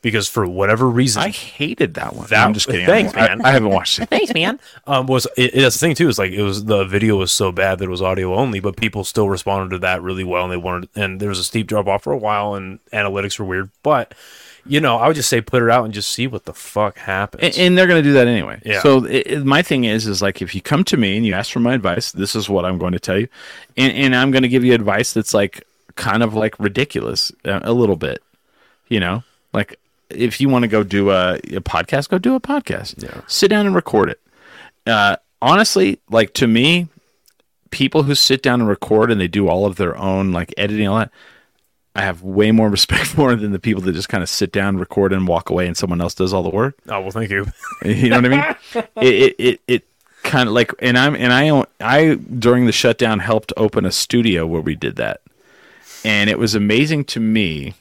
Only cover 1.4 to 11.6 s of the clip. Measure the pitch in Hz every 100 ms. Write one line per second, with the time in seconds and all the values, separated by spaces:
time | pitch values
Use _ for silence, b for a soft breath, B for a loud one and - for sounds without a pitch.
1.4 | - - 151 - - - - - - 107
2.4 | 117 143 - 113 90 214 110 - 113 104
3.4 | 127 135 107 95 - - - 320 427 170
4.4 | 175 269 B B - 135 131 131 - -
5.4 | 123 131 131 - 165 147 165 110 95 95
6.4 | 101 98 107 104 95 101 110 101 92 -
7.4 | 98 90 95 92 95 90 92 95 92 95
8.4 | 131 98 101 95 113 107 92 - 101 95
9.4 | - 98 95 92 92 92 90 92 92 90
10.4 | 90 90 90 90 90 104 98 92 101 92
11.4 | - 117